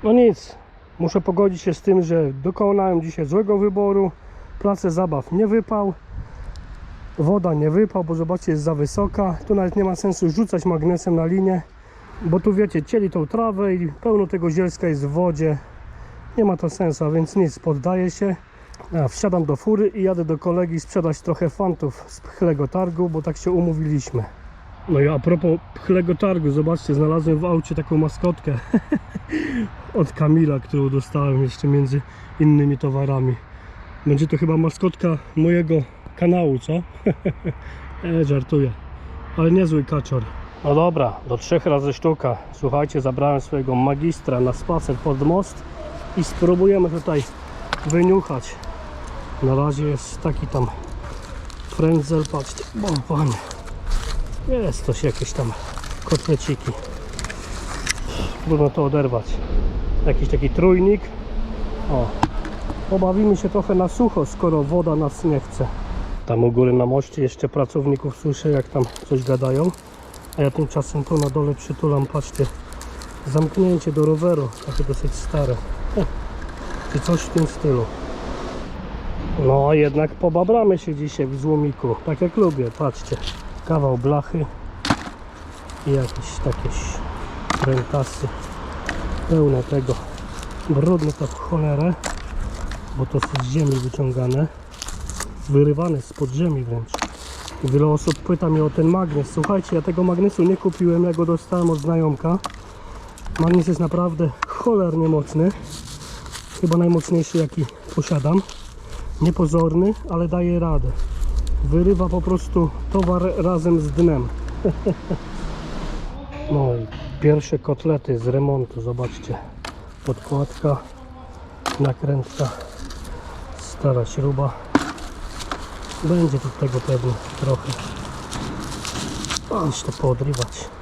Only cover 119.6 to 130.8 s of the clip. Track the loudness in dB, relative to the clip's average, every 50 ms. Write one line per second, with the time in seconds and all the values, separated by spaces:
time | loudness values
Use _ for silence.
119.6 | -14 -14 -14 -14 -18 -18 -18 -8 -4 -4 -4 -4 -4 -4 -2 -2 -2 -2 -6 -2
120.6 | 0 0 0 0 -4 -14 -18 -18 -18 -18 -18 -18 -16 -16 -16 -16 -18 -18 -18 -6
121.6 | -6 -6 -2 0 0 0 0 0 -2 0 0 0 -2 -4 -4 -4 -4 -2 -4 -8
122.6 | -12 -14 -12 -12 -12 -10 -10 -12 -12 -12 -12 -12 -12 -12 -14 -14 -14 -14 -14 -14
123.6 | -12 -14 -10 -2 0 2 2 2 0 -2 -2 -2 -2 0 0 0 -2 -2 -4 -6
124.6 | -14 -2 -2 -2 -2 -2 -10 -12 -12 -12 -12 -12 -12 -12 -10 -10 -10 -10 -10 -10
125.6 | -10 -12 -12 -12 -12 -12 -10 -4 0 2 4 4 4 4 2 0 -2 -4 -4 -2
126.6 | -2 0 0 -2 0 0 0 0 2 0 -2 -2 -6 -10 -6 -4 0 0 0 0
127.6 | -2 -8 -8 -6 -8 -10 -10 -10 -10 -10 -10 -12 -10 -10 -8 -8 -6 -6 -6 -8
128.6 | -8 -8 -8 -8 -8 -8 -8 -6 -6 -6 -8 -8 -6 -4 -4 -4 -2 -2 -2 0
129.6 | 0 0 -2 -2 -6 -8 -6 -2 0 0 0 2 0 -2 0 -2 -4 -6 -6 -12
130.6 | -12 -12 -14 -16